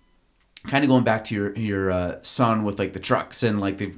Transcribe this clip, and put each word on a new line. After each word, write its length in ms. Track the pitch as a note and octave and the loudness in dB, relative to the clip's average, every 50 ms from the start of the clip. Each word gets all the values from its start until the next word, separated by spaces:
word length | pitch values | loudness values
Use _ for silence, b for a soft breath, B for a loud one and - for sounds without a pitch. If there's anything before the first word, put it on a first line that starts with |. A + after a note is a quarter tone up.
| _ _ _ _ _ _ _ _ _ _ _ - - - | _ _ _ _ _ _ _ _ _ _ _ -16 -8 -2
kinda 200 | C3+ C#3 D3 C3+ | 0 2 4 6
going 180 | C3 B2+ A2+ | 6 6 6
back 180 | A#2 A2 A2 A2 | 4 2 0 -2
to 100 | - A#2 | -4 -2
your, 220 | G#2 G2+ G2+ G2 A2+ | -2 -2 -2 -2 -4
your, 320 | A2+ G#2+ G2+ G2 F#2+ F#2+ | -2 -2 0 0 0 0
uh, 280 | F#2 F2+ F2+ F2 - - | 0 0 0 -2 -4 -6
son 440 | - - - - B2+ A2+ A2+ A2 G#2+ | -6 -4 0 2 2 2 2 2 0
with, 140 | G#2 G2 G2+ | -2 -2 -2
like, 120 | G2+ F#2+ | -4 -4
the 80 | F#2+ F#2+ | -4 -6
trucks 440 | F#2+ - B2+ G2 - - - - - | -2 0 0 0 0 -4 -4 -2 0
and, 180 | A2+ G#2 G#2 | 0 0 0
like, 160 | G2 G2 F#2+ - | 0 -2 -2 -4
the 100 | G#2 F#2+ F#2+ | -6 -8 -8